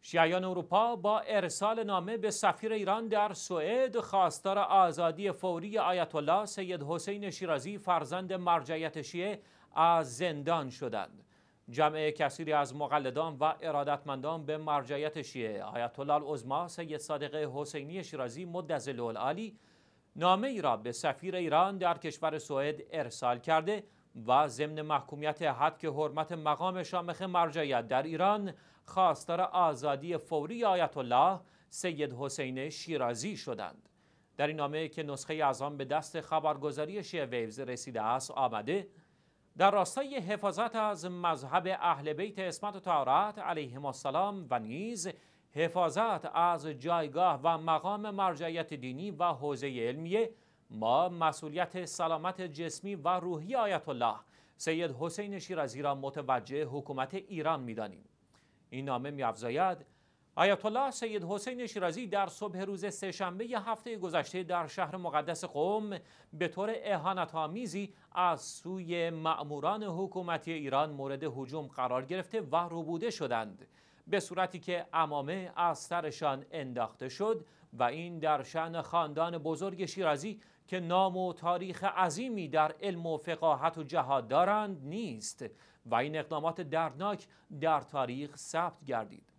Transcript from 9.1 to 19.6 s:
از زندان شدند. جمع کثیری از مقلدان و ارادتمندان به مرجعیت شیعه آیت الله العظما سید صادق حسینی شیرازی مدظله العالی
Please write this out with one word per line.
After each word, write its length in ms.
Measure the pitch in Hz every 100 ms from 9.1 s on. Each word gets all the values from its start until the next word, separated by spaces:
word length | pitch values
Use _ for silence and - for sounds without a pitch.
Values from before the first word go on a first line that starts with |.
| 175 190 208 - - - -
از 420 | 165 170 143 120
زندان 520 | 175 147 143 165 135
شدند. 540 | 120 131 107 92 - - _ _ _ -
جمع 420 | 120 151 156 151
کثیری 420 | 151 147 - 156
از 220 | 151 139 135
مقلدان 600 | 143 147 131 131 160 139
و 140 | 151 -
ارادتمندان 840 | 160 147 143 143 143 135 139 165 147
به 120 | 156
مرجعیت 640 | 156 147 123 143 151 156
شیعه 420 | 135 131 110 101
آیت 360 | 98 120 117 131
الله 140 | 139
العظما 540 | 151 147 147 117 143 175
سید 300 | 170 165 147
صادق 380 | - 151 143 151
حسینی 680 | 147 131 147 156 139 185
شیرازی 420 | 160 147 123 123 180
مدظله 580 | 175 156 156 127 123
العالی 540 | 117 110 127 170 220 -